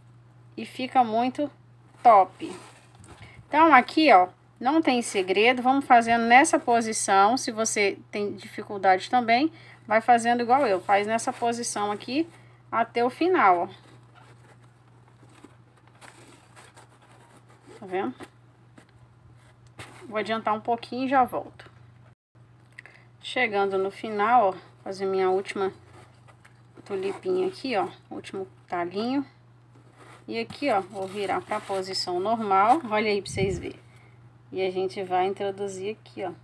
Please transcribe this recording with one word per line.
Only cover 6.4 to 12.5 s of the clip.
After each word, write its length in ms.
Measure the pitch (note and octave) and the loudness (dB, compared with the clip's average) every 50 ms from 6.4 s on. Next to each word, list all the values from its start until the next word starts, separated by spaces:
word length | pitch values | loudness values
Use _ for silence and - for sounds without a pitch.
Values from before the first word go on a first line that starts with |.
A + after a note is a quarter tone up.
| C#4+ E4 - D4+ | 6 6 2 0
posição. 800 | - - A#3 A#3 A#3 A3 A3 - - - G3 F#3+ G3 G#3 A#3+ C4 | 0 2 0 0 0 -2 -4 -4 -2 2 4 4 6 4 4 0
Se 140 | - - | -4 -6
você 480 | A3+ G#3+ A3 A3 - A3+ G3+ G3 - - - - | -4 -4 -4 -2 0 0 0 0 -2 -4 -10 -10
tem 240 | - G#3+ G#3 G3+ - | -8 -6 -6 -6 -8
dificuldade 800 | G3 - A3 - - G#3+ - G#3+ G3+ F#3+ F#3+ F#3 F#3 - - | -10 -14 -16 -14 -14 -12 -10 -6 0 2 2 2 2 2 0
também, 400 | - B3 A#3+ A3 A#3 A#3+ D4 D#4+ - - - - - - - | -2 0 2 2 2 2 2 0 -4 -6 -20 -20 -20 -14 -4
vai 160 | - G#3+ A3+ | -2 0 2
fazendo 400 | A3+ - A#3+ A#3 A3+ A#3 A#3+ A#3+ | 4 4 4 4 4 2 0 0
igual 240 | A#3+ A3+ B3 C4+ D4 | 2 2 2 2 4
eu. 160 | A3+ F#3+ F3+ | 2 0 0
Faz 240 | F3+ - G3+ G3+ G#3 | 0 2 2 2 2
nessa 260 | G#3 A3+ A3+ - C4+ | 0 -2 -4 -4 -6
posição 600 | B3 - A#3+ A#3 A#3+ A#3 A#3+ - - A3 G#3 G#3 | -6 -4 -2 -2 -2 -4 -6 -6 -6 -4 -4 -4
aqui 360 | G#3 G3+ - - B3 D4 E4 E4 - - - - | -6 -6 -8 -6 -4 -4 -4 -6 -8 -20 -20 -20